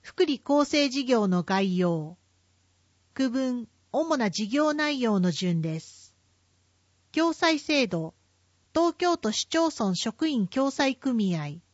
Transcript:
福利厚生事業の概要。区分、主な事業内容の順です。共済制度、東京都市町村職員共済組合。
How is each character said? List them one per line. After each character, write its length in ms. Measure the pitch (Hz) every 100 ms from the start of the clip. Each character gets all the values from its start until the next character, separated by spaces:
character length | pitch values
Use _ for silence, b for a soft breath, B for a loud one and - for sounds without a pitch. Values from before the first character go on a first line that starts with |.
福 260 | - - 339
利 140 | 269
厚 200 | - 285
生 240 | 285 302 285
事 160 | 262
業 240 | 254 240 202
の 140 | 180
概 360 | 165 196 196 180
要。 400 | 180 165 151 175 _ _ _ _ _ _ _ _ _
区 160 | - 269
分、 380 | 247 262 247 226 _ _
主 260 | 254 330 302
な 140 | 214
事 180 | 165 208
業 260 | 277 302
内 260 | 302 302 285
容 200 | 240 202
の 100 | 180
順 320 | 151 180 170
で 180 | 160 160
す。 340 | - - - _ _ _ _ _ _ _ _ _ _
共 200 | - 330
済 260 | 311 339 311
制 280 | - 294 233
度、 280 | 175 160 _ _ _ _ _ _
東 180 | 311 339
京 220 | - 359 339
都 140 | 214
市 160 | 214 -
町 240 | 320 330
村 240 | - 202
職 320 | 180 233 - 320
員 220 | 262 185
共 220 | - 269
済 260 | - 277 262
組 400 | 269 240 196 170
合。 240 | 147 160 _